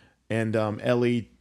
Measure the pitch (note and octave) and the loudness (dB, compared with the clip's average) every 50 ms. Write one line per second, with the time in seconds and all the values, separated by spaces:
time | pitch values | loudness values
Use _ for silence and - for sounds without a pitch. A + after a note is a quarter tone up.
0 | - - _ _ _ - A2 A2+ A2+ A2 G#2+ A2 G#2+ G#2+ G#2 A2 G#2+ B2 B2 A#2+ | -20 -20 _ _ _ -4 -2 -2 0 0 0 0 0 0 -2 -2 -2 0 2 2
1 | B2 A#2+ A#2+ A#2 G#2 - _ - | 2 2 0 0 -4 -8 _ -10